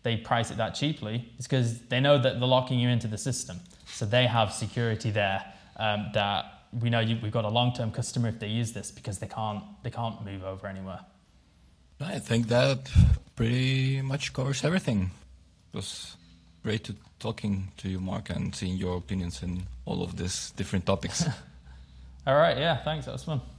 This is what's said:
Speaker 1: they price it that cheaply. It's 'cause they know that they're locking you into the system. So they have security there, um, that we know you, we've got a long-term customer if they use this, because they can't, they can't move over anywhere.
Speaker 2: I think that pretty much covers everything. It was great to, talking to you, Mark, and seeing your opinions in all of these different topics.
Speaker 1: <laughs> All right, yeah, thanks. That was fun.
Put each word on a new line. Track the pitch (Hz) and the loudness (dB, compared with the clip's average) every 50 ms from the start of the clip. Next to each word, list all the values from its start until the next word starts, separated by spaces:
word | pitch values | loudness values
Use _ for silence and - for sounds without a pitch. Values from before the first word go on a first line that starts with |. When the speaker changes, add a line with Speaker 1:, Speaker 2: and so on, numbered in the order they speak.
| _ | _
Speaker 1:
they | 123 117 | 0 -2
price | 110 - - 127 117 113 - | -2 2 2 2 2 2 0
it | - | -2
that | - 110 101 90 | -2 -2 -2 -2
cheaply. | - 143 147 156 - 110 107 110 123 120 - - - | -2 -2 -2 -2 -2 -6 -4 -4 -6 -6 -8 -14 -14
It's | 123 | -4
'cause | - 139 131 120 113 113 - - - | 0 2 2 2 2 0 -4 -6 -2
they | 127 127 | 0 4
know | 135 143 147 139 | 6 6 6 8
that | 120 131 - 120 | 6 4 2 2
they're | 123 127 | 2 4
locking | 127 127 127 - 131 123 | 4 4 4 2 2 2
you | 120 123 | 4 4
into | 123 113 107 110 | 4 2 0 -2
the | 107 101 | -4 -4
system. | - 135 127 - - - 90 87 - - - - - | -2 -4 -4 -4 -6 -8 -10 -12 -14 -16 -20 -20 -18
So | - - - 110 | -14 -6 -4 -2
they | 101 117 123 127 | 2 4 4 4
have | 120 113 117 110 98 | 6 4 4 2 2
security | - - 120 101 - 120 117 117 110 107 - 113 | 0 -6 -6 -4 -2 -2 0 0 0 0 -2 0
there, | 104 107 101 98 98 95 - - - - - - - | 0 2 2 2 0 -2 -4 -8 -18 -20 -20 -20 -8
um, | - 110 107 104 104 104 - 101 | -2 -2 0 0 0 -4 -2 0
that | 104 101 101 101 87 - - - - - _ - 120 | 0 2 2 0 -2 -4 -6 -14 -20 -20 _ -4 -2
we | 113 120 | 0 2
know | 117 117 | 2 2
you, | 113 110 117 113 | 2 2 0 -2
we've | 104 104 | -2 -2
got | 104 120 107 | -2 -2 -2
a | 104 | 2
long-term | 110 120 123 127 123 - 120 110 | 2 4 4 4 2 0 -4 -4
customer | - - 120 - - 127 117 113 | -2 -4 -6 -2 -2 0 0 0
if | 113 117 | -2 -4
they | 113 | -6
use | 104 110 117 117 113 | -4 -2 -2 -2 -2
this, | - 104 95 - | -4 -8 -10 -10
because | - - - - 98 - | -14 -10 -10 -10 -8 -8
they | 113 | -8
can't, | 104 - - 110 107 104 101 - - - - | -8 -6 -4 -4 -4 -4 -6 -8 -12 -18 -10
they | - 127 | -10 -8
can't | - 123 117 113 104 - 110 | -6 -4 -4 -4 -4 -8 -10
move | 101 98 95 92 | -10 -10 -8 -8
over | 95 95 95 104 101 | -8 -8 -8 -8 -10
anywhere. | 95 95 95 95 90 90 - - _ - _ _ _ - _ _ _ _ - - _ _ _ _ - - | -10 -8 -10 -10 -10 -12 -14 -20 _ -20 _ _ _ -20 _ _ _ _ -20 -20 _ _ _ _ -12 -10
Speaker 2:
I | 139 175 202 123 | -8 -6 -6 -6
think | - - 120 117 117 | -2 2 2 2 4
that | 107 120 120 131 139 135 127 - - - - - - - - - - _ | 4 6 6 6 6 4 0 -4 4 8 8 10 10 8 4 0 -14 _
pretty | - - 117 123 127 127 131 131 131 131 131 135 135 | 0 2 2 4 2 2 2 2 2 2 2 0 0
much | 135 135 135 143 - - | 0 -2 -2 -2 -4 -4
covers | - - 131 135 135 - | -4 -2 -2 -2 -2 0
everything. | - 147 175 185 - 151 113 101 90 90 - - - - - - - - - _ - - | 0 2 2 2 2 2 2 2 0 0 -4 -10 -20 -20 -20 -20 -20 -20 -20 _ -20 -12
It | - | -10
was | 104 101 - - - - - - - - - - - - - - - | -8 -8 -8 -10 -12 -12 -14 -16 -20 -20 -20 -20 -20 -20 -20 -20 -8
great | - 110 104 110 - | -4 -2 -2 -2 -4
to, | - 101 - - - - _ | -6 -12 -12 -14 -20 -18 _
talking | - 113 110 - - 107 101 98 95 92 - - | -6 -6 -6 -2 -2 -2 -2 -2 -2 -8 -10 -8
to | - 95 | -6 -4
you, | 95 92 | -4 -2
Mark, | 92 92 95 95 101 - | -4 -4 -4 -6 -6 -4
and | 87 - 95 95 - | -4 -4 -2 -4 -4
seeing | - 95 90 92 | -4 -4 -2 -2
your | 92 95 90 90 90 | -2 -2 -2 -2 -4
opinions | 85 - 101 95 87 85 85 - | -4 -4 -4 -2 -2 -4 -6 -6
in | - 90 87 90 92 - - - - | -6 -4 -4 -6 -6 -8 -10 -12 -8
all | - - 90 90 | -6 -4 -4 -4
of | - - | -4 -4
these | - - 98 - - - - | -4 -4 -4 -4 -4 -6 -8
different | - - 95 - - 95 - | -6 -6 -4 0 0 0 2
topics. | - 98 92 - 92 - - 165 160 117 - - - - - - - - | 2 2 2 0 -6 -2 -2 -2 -2 -2 -4 -12 -20 -20 -20 -20 -20 -20
Speaker 1:
<laughs> | - - - - - - - - - - | -20 -20 -20 -20 -20 -20 -20 -20 -6 0
All | 135 135 | 4 6
right, | 147 160 165 - | 6 6 6 4
yeah, | 123 147 170 156 120 - | 2 2 2 0 0 0
thanks. | 151 160 156 127 | -2 -4 -4 -6
That | 120 | -8
was | 113 131 - | -8 -8 -4
fun. | 165 156 131 - - - | -4 -4 -4 -4 -6 -18